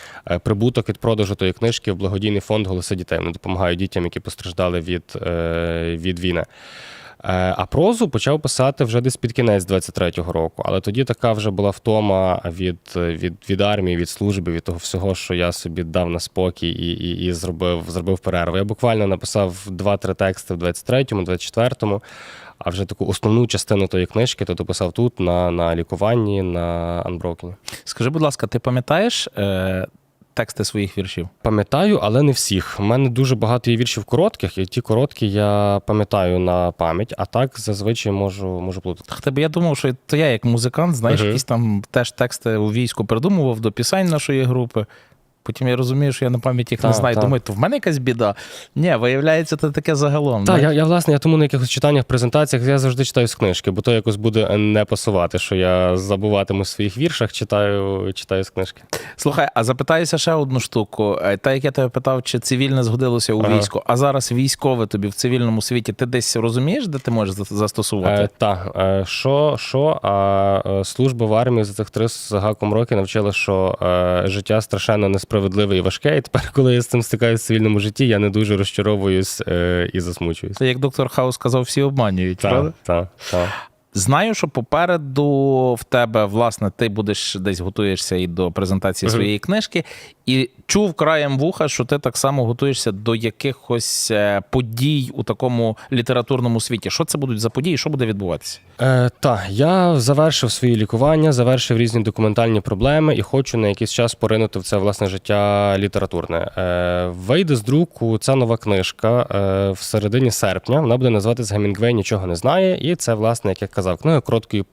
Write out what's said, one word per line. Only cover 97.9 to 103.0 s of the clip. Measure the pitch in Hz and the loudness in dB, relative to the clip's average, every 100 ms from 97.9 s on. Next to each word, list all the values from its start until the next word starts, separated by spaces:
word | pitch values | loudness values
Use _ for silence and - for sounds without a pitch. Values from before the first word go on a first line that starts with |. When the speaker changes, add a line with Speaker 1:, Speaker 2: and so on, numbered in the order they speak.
| 143 113 | -2 -2
Speaker 2:
відбуватися? | 101 92 76 - - _ - | -2 -4 -6 -8 -16 _ -2
Speaker 1:
Е, | 127 127 123 - | 2 4 2 0
та, | 139 104 95 | 0 0 -2
я | 101 156 185 175 147 | 0 2 4 4 4
завершив | 117 143 160 - 117 | 4 4 4 2 -2
свої | - 123 113 | 0 2 2
лікування, | 107 113 143 156 156 | 2 2 2 4 4
завершив | 123 120 131 - 113 | 4 4 2 2 2
різні | 117 117 | 2 2
документальні | 107 - 107 104 113 107 | 0 0 0 2 2 2
проблеми | - 98 131 156 | 0 0 2 4